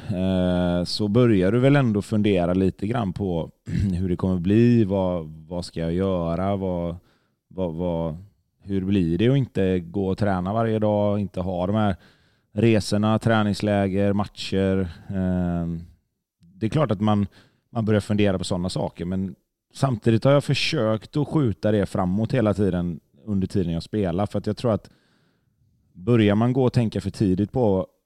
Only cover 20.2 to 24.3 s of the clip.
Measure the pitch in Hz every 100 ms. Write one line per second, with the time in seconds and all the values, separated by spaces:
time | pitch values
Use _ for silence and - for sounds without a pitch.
20.2 | 135 143 - 143 - 160 110 110 - 156
21.2 | 143 160 127 92 107 107 95 104 92 98
22.2 | 110 - 107 95 101 90 87 82 _ _
23.2 | 107 101 92 101 85 82 - 107 95 85
24.2 | 101